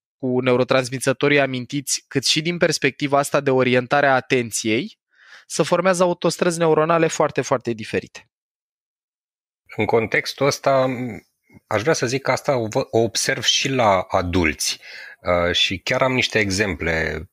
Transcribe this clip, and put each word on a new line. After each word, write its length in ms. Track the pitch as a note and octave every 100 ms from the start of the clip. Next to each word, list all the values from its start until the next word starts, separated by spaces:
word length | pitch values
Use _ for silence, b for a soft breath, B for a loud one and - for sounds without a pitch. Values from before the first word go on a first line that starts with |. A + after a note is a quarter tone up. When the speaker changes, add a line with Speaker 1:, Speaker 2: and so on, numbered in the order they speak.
| _ _
Speaker 1:
cu 200 | C3 B2+
neurotransmițătorii 1000 | C3 B2 B2+ C3 B2 C3 C#3 B2+ C#3+ C#3+
amintiți, 680 | C3+ B2+ A#2+ C#3+ C3+ - -
cât 180 | C3+ -
și 160 | D#3+
din 160 | D#3+ F3
perspectiva 600 | E3+ D3+ C#3 - C#3+ C#3
asta 220 | C#3 D3
de 120 | C#3
orientare 560 | C3 B2 B2 B2 C#3+ C#3
a 80 | B2+
atenției, 840 | - C3 A#2 - A2 A2+ G#3+ - _ B B B B
se 180 | -
formează 400 | D#3 F3 F#3 F3
autostrăzi 540 | F3+ F3 E3+ - F3+ E3
neuronale 500 | D#3+ D#3 D#3+ E3 D#3+
foarte, 340 | - D3+ -
foarte 320 | C3 B2 A#2
diferite. 560 | A2 A2 G2 - - - _ _ _ _ _ _ _ _ _ _ _ _ _ _ -
Speaker 2:
În 100 | G#2+
contextul 600 | A#2+ A2 D3+ - - C#3
ăsta, 440 | - C#3 C3+ C3 A#2+ B2 F#2 - _ _ - _
aș 140 | G#2+
vrea 120 | C3+
să 120 | D3+ B2
zic 160 | C3+
că 100 | -
asta 260 | B2+ - B2+
o 100 | A2
vă-, 200 | C3+ -
o 100 | A2+
observ 440 | A#2 - - C3+
și 260 | - - C#3
la 360 | C3 A2 F#2+ -
adulți. 720 | F#2+ F2+ F#2 D#2+ - - - B B B B
Uh, 320 | F2+ F2 F2
și 240 | F2 - F#2+
chiar 240 | - B2+
am 120 | C3
niște 260 | B2+ A2 A2
exemple 840 | G2+ F#2+ G#2 D#2+ D#2+ D#2+ D#2+ D#2 -